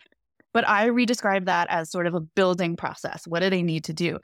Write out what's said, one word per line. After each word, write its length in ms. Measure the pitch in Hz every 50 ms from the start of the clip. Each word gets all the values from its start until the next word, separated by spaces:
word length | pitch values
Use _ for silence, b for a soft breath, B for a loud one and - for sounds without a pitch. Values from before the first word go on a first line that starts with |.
| _ _ _ _ _ _ _ _ _ _ -
But 140 | 233 - -
I 220 | 208 202 220 240
redescribe 560 | 233 247 247 220 247 - - 208 196 196 185
that 220 | 180 175 175 175 170
as 200 | 180 170 160 -
sort 160 | - 180 170
of 100 | 175 170
a 40 | 175
building 560 | 160 160 - 196 185 180 180 175 180 170 170
process. 500 | - - - - - - - - 160 -
What 140 | 170 165 170
do 100 | 185 196
they 140 | 190 180 175
need 220 | 170 160 160 -
to 80 | - 160
do? 260 | 156 175 160 160 -